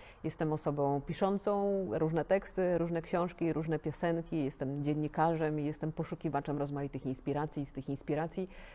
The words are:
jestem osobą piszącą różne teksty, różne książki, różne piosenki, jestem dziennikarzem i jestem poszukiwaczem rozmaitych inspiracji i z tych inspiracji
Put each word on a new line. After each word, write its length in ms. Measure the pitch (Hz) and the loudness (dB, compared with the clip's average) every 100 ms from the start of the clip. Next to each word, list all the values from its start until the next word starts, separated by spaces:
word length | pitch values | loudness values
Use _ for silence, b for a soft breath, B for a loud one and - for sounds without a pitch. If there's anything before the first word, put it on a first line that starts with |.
| B B | B B
jestem 300 | 156 - 156 | -6 -2 0
osobą 480 | 151 151 143 139 143 139 | 0 0 2 2 2 -2
piszącą 800 | 160 196 196 208 202 202 196 190 | 0 2 2 2 2 2 0 0
różne 340 | - 156 165 147 | 0 2 2 4
teksty, 520 | 190 190 - 180 170 | 2 2 0 2 2
różne 240 | 170 165 | 2 -2
książki, 520 | 160 175 175 - 170 | 0 0 0 0 2
różne 260 | 151 160 151 | 2 0 0
piosenki, 640 | 156 - 170 170 165 165 | -2 0 2 2 0 0
jestem 400 | 139 - 135 143 | 0 0 -2 0
dziennikarzem 760 | 143 151 147 - 165 160 156 151 | 0 2 0 4 4 4 2 2
i 60 | 147 | -2
jestem 260 | 151 160 | -2 -4
poszukiwaczem 680 | 160 156 165 160 143 151 147 | -2 -4 -4 -2 0 0 0
rozmaitych 480 | 143 143 139 135 131 | 0 -2 -4 -4 -4
inspiracji 580 | 131 - 143 151 151 | -4 -2 0 -2 -4
i 20 | 139 | -6
z 60 | |
tych 180 | 139 135 | -6 -6
inspiracji 600 | 139 - 147 165 - 185 B B | -4 -2 -2 -2 -4 -6 B B